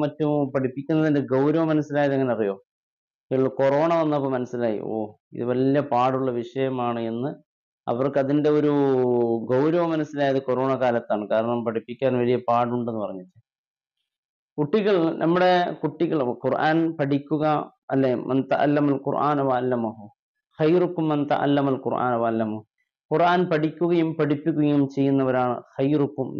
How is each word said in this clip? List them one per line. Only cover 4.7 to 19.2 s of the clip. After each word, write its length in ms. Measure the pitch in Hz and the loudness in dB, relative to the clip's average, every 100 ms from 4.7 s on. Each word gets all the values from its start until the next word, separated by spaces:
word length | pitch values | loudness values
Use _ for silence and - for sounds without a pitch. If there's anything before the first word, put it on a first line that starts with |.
| 104 98 | -2 -6
ഓ, 140 | 110 104 - _ - | -6 -8 -12 _ -8
ഇത് 80 | 120 | -4
വലിയ 280 | 123 135 143 143 | 0 2 2 0
പാടുള്ള 360 | 120 127 131 131 120 | 0 2 0 -2 -4
വിഷയമാണ് 600 | 117 135 135 131 120 117 117 | -6 -4 -4 -2 -4 -4 -4
എന്ന്. 200 | 117 139 - _ _ _ _ - | -4 -6 -8 _ _ _ _ -6
അവർക്ക് 280 | 120 135 139 | -2 0 0
അതിന്റെ 300 | 131 147 147 151 | 0 0 2 2
ഒരു 120 | 147 143 139 131 127 123 117 113 110 | 2 2 2 2 2 2 0 -2 0
ഗൗരവം 420 | 127 151 170 170 | 0 2 0 0
മനസ്സിലായത് 440 | 160 151 143 139 135 131 | -2 -4 -2 0 0 -2
കൊറോണ 260 | 127 135 127 | -2 0 0
കാലത്താണ്. 420 | 123 117 - 107 104 | 0 0 -2 -4 0
കാരണം 260 | 110 113 120 113 | -2 0 -2 -2
പഠിപ്പിക്കാൻ 460 | 110 117 120 131 127 | -6 -8 -4 0 0
വലിയ 160 | 120 123 120 | 2 0 2
പാടുണ്ടെന്ന് 540 | 117 120 123 117 113 | 0 0 -2 -4 -6
പറഞ്ഞിട്ട് 340 | 98 95 92 _ _ _ _ _ _ _ _ _ _ _ _ - | -6 -8 -14 _ _ _ _ _ _ _ _ _ _ _ _ -6
കുട്ടികൾ, 380 | 147 220 202 190 165 - | 0 0 2 2 2 0
നമ്മുടെ 280 | 160 175 180 180 175 151 | 0 2 4 4 2 -4
കുട്ടികൾ 360 | 156 147 165 160 123 117 | -6 -2 -2 0 -2 -2
ഖുർആൻ 340 | - - 151 160 165 160 | -2 0 2 2 0 -2
പഠിക്കുക, 460 | 139 143 143 156 156 147 - _ - | -2 -2 -2 -2 0 0 -4 _ -4
അല്ലെ? 200 | 135 135 123 - | 0 2 0 0
മൻ 100 | 131 131 | -2 0
തഅല്ലമൽ 460 | - 147 147 147 139 143 | 0 2 2 2 0 -2
ഖുർആന 320 | - | -2